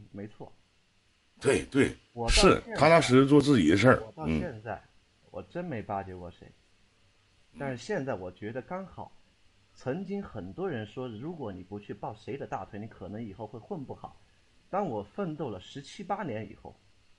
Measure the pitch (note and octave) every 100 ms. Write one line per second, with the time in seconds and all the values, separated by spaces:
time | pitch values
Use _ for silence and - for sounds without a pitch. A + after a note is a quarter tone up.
0 | G#2 G2+ G#2+ - - - _ _ _ _
1 | _ _ _ _ D3 G#2 F2+ C#3 A#2+ -
2 | _ A#2 A#2 - F#3 - - F3+ D3 E3
3 | C3+ B2+ C3+ D3 C#3 C3 D#2 G2 B2 A2+
4 | - - D#3 D#2 E3 G#2+ A2+ F#2+ - _
5 | _ _ _ F2 F#2+ E3+ F3+ A#2 G2 G2
6 | F#2+ F#2 F2 - - _ _ _ _ _
7 | _ _ _ _ _ - C#3 A#2+ - G3+
8 | C3+ G#2 F#2 - G#2 B2 A#2+ F#3 F#3 -
9 | E2+ - _ _ _ _ _ _ B2+ D#3
10 | F#3 G3+ G3 A2 F2+ F#2+ F#3+ B2 G#2+ -
11 | B2+ G#2 D3+ E3+ A2+ F2+ F2+ G2+ - G#2
12 | D3 A2 - C3+ A2+ B2+ F#2+ G2+ G#2+ -
13 | G2 G#2 A#2 F#2+ G#2+ A#2 - F#3+ B2 G#2+
14 | - - _ _ _ _ _ F#3 F#3+ G#2+
15 | G2+ - F#3+ D3+ C#3+ G2 - C#3 C#3+ -
16 | F#3+ G3+ F3+ A2 G#2 - - - _ _
17 | _